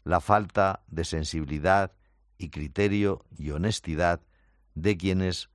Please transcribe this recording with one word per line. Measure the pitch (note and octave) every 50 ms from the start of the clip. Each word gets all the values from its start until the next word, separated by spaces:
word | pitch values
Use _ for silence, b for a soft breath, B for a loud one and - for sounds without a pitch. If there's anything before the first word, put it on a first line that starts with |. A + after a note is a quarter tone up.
| -
la | D#2+ F2 F2
falta | - - G#2 G#2 G#2+ F2+ - G#2 G2 F#2+ F#2+ - _
de | - - D#2+ D#2+
sensibilidad | - - D#2+ D#2 - - D#2+ D#2 C#2 D2 D2+ D2 F2+ F#2+ G2 G2 F#2 - _ _ _ _ _ _ _ _ -
y | F#2+ D#2+
criterio | - D#2+ D2+ C#2+ - - G2+ G2+ G2 G#2 G2+ G2+ G2 - - _ -
y | - D2 D2
honestidad | D2 D2+ E2+ G#2+ G#2+ - - - D#2+ D#2 F2 F2 F2 E2+ - _ _ _ _ _ _ _ _ _ _
de | D#2 D#2 G2+ G#2
quienes | E2+ E2+ F#2+ F#2 F#2 F#2 F#2 F2 - - - _